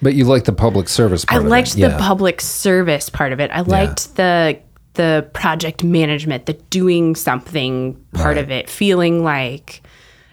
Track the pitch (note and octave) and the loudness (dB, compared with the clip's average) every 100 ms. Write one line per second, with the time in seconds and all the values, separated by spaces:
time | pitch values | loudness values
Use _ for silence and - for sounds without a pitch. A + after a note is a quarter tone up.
0 | C3+ C#3 B2 C3 A#2+ F#2+ A2+ G2+ F2 - | 0 4 4 4 2 2 2 2 0 2
1 | A2+ F2+ - - - A#3+ B3 G2+ F2+ D2+ | 2 2 0 0 4 2 2 2 2 2
2 | G3 F#3+ F#3+ - - - G3+ F#3 F3 C#3+ | 0 2 0 -2 -6 -4 0 2 2 -2
3 | - - C#3+ C3 C#3+ - F3+ F#3+ G#3 - | -4 -4 -4 -2 -4 -2 0 0 0 -4
4 | - - F#3 F3 D#3+ C#3+ _ _ _ - | -8 -2 0 2 0 -2 _ _ _ -2
5 | E3 D#3 D3+ - F#3 D#3+ D#3+ - F3 E3+ | 0 0 -2 -4 -2 -2 -6 -4 0 2
6 | D#3 D3 D#3 B2+ - D3+ - F#3 F#3 E3+ | 2 -2 -4 -6 -6 -10 -6 -2 0 2
7 | E3 D#3+ - B2 - D#3 B2+ B2+ C3 C3 | 0 -2 -2 -4 -4 -6 -4 -4 -6 -8
8 | - - D3+ D3 C#3 B2+ - - G3+ F3+ | -10 -4 -2 -2 -4 -8 -8 -2 0 2
9 | E3+ E3+ E3 C#3 B2+ C#3 - - - - | 2 2 0 -2 -4 -8 -16 -20 -20 -20
10 | - _ _ | -20 _ _